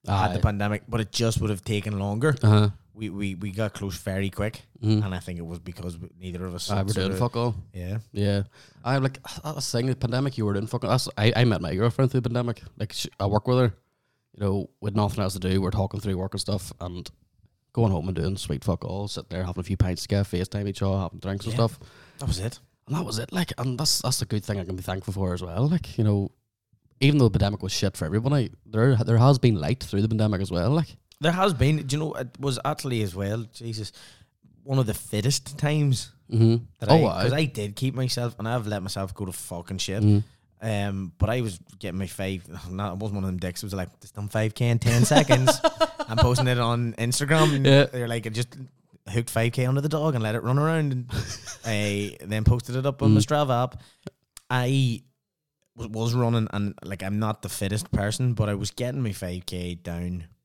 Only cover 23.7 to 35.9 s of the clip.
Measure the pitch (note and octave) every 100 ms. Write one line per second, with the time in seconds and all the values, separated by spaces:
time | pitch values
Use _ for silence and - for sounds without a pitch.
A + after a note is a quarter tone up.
23.7 | B2 D#3 - - C3 G#2+ G#2+ - G2+ F2
24.7 | F#2 F#2 F#2+ G2 F#2+ F#2+ F2 F2+ F2 C#3+
25.7 | F3 - - G#2+ G2+ G2 _ _ _ _
26.7 | _ _ _ C#3 D3 A#2 - G2+ G#2 G2
27.7 | - G2 - D#2 G#2 B2 C#3+ - - -
28.7 | A2 B2+ A#2 A2 A#2 B2+ C3+ B2 G#2 D2+
29.7 | C3 - G2+ A2 A2 G#2+ F#2+ F#2+ F2 F2
30.7 | D#3 D#3+ - _ _ D3+ F3 G3 C#3 C3
31.7 | D#3 C3+ D3 D#3 - B2+ - C#3 B2 C3+
32.7 | C#3+ C#3 A#2+ G2+ F2 G2 A2+ A2+ - A#2
33.7 | A2 G2+ - - - _ _ _ _ -
34.7 | C3+ A2+ G2+ - G#2 A2+ C#3 - - D3
35.7 | D3+ C#3+